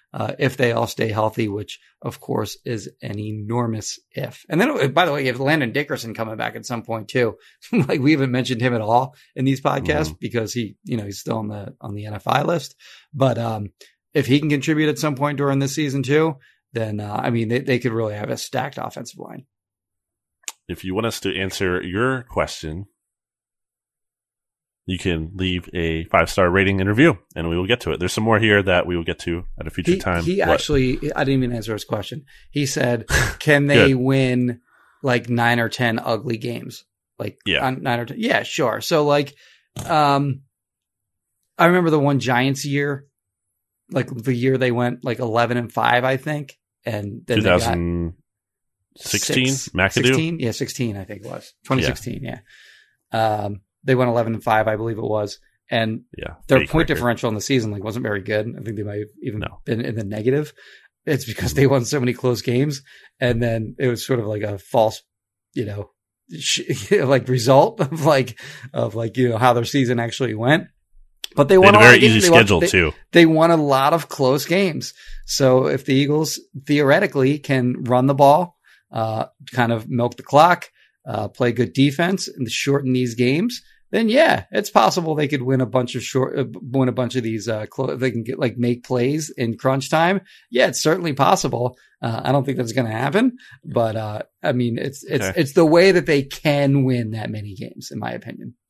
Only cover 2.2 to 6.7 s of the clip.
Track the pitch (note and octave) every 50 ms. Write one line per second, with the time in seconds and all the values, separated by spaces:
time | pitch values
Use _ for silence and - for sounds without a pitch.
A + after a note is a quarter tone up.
2.2 | - - B2 - G#2+ G#2 - - _ B2+ A#2+ G#2+ - - - _ - A#2 G#2 G#2
3.2 | G#2+ G#2+ G#2+ G#2+ G#2 G#2 A2+ A#2+ B2 A2+ A2+ G#2+ G2 - - - _ _ _ -
4.2 | C#3 - - - - - D3 D#3+ A3 D4 D4 - - C3+ C3+ D#3+ F3+ E3 - D3+
5.2 | C#3 B2+ A#2 B2 C3+ C#3 D#3 D#3 C3 A2+ G#2 C#3 D3 - D#3+ - - A2+ G#2 -
6.2 | A2+ A2 A2 A2 A#2 A2+ A2+ A2+ G#2+ -